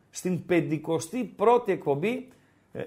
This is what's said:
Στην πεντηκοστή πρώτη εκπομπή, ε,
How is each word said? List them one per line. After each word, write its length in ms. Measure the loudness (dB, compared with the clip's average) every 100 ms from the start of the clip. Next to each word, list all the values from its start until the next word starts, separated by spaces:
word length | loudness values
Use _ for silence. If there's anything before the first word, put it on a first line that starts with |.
| _
Στην 360 | -8 -4 -4 2
πεντηκοστή 800 | 2 2 -2 -2 -4 -4 -6
πρώτη 480 | -8 2 4 4 2
εκπομπή, 560 | -2 0 0 0 -4 -8 _ _ _ _
ε, 100 | -10